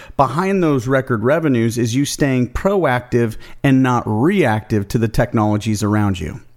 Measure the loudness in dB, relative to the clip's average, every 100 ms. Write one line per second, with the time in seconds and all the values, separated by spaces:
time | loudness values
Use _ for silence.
0 | -6 -2 0 0 -2 0 2 0 0 0
1 | 0 0 0 0 2 0 0 0 -2 0
2 | -2 -2 0 0 -2 -2 -2 0 0 -2
3 | -2 0 0 -4 -12 -2 2 4 4 2
4 | 0 2 2 2 2 0 -2 -4 -2 -2
5 | 0 0 0 0 0 0 -2 -2 0 2
6 | 0 -2 -6 -12 -16